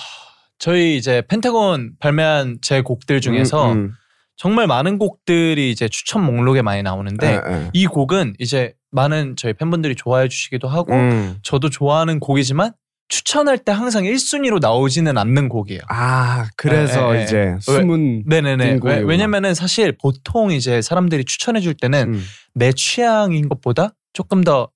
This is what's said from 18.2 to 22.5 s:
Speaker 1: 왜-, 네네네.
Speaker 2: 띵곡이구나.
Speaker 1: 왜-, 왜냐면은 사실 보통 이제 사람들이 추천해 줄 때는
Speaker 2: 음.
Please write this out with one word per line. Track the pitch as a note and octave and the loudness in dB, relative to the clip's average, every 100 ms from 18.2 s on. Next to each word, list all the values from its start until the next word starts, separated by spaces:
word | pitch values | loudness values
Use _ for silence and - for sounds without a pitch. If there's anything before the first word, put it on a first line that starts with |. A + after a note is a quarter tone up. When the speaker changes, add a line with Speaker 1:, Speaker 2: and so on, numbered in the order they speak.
| G#2+ | 0
Speaker 1:
왜-, | D#3+ | 2
네네네. | C#3+ C3 B2 | 2 2 2
Speaker 2:
띵곡이구나. | C3 B2 - | 2 0 0
Speaker 1:
왜-, | |
왜냐면은 | G#2+ E3+ G#3 G3+ G3 | 2 2 2 0 0
사실 | E3 F3+ - G3+ | -2 -2 0 0
보통 | - C#3 C3 - A#3 G#3 | 0 -2 -2 -4 0 0
이제 | D3 B2 A#2+ | 0 0 0
사람들이 | G#2+ F3+ F3+ D#3 - | 0 0 2 0 -2
추천해 | - - A3+ | -4 -2 -2
줄 | F3 D3 | -2 -2
때는 | B2 C#3+ A#2+ G#2+ | 0 2 0 -2
Speaker 2:
음. | F#2+ - _ | -6 -14 _